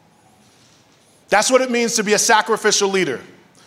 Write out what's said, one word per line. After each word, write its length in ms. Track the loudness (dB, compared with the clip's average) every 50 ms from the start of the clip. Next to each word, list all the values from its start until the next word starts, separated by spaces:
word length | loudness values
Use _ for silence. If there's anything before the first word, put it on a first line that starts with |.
| _ _ _ _ _ _ _ _ _ _ _ _ _ _ _ _ _ _ _ _ _ _ _ _ _ -2
That's 200 | 0 0 0 2
what 120 | 2 2
it 100 | 0 0
means 240 | -2 -2 -2 -2 -2
to 80 | -2 0
be 100 | 0 0
a 60 | 0
sacrificial 680 | 2 2 2 2 2 0 -2 -2 0 0 0 0 0 0
leader. 320 | 0 0 -2 -2 -4 -8 -10 -16 -20 -20 _ _ _ _ -20